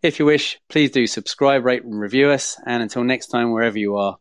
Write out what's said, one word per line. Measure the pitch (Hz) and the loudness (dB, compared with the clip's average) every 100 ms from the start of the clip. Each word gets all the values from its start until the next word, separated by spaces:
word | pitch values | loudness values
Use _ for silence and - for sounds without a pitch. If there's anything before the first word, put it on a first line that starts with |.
If | 170 147 | 0 2
you | 147 | 2
wish, | 151 - - _ | 2 0 -10 _
please | 156 143 | 0 2
do | 131 113 | 2 0
subscribe, | - - - 139 139 123 | -2 -8 0 2 2 2
rate, | 127 | -2
and | 113 104 | -4 -8
review | 104 127 143 | -2 2 4
us. | 139 - - - | 2 -2 -10 -6
And | 120 | -4
until | 110 - | -4 -2
next | 120 127 - | -2 -2 -4
time, | 120 117 | -2 0
wherever | 113 117 107 | 0 0 0
you | 104 101 | -2 0
are | 98 95 | -2 -4